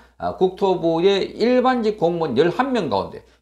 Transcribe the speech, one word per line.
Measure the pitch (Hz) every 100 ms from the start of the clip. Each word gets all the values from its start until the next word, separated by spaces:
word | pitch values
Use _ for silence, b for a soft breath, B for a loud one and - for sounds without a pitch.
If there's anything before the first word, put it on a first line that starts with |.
| B -
아, | 87 -
국토부의 | 185 180 196 175 165 165 180 196 - -
일반직 | 233 254 247 247 214 208
공무원 | 165 175 160 120
열한 | 170 170 269
명 | 247 160
가운데 | 98 87 - b b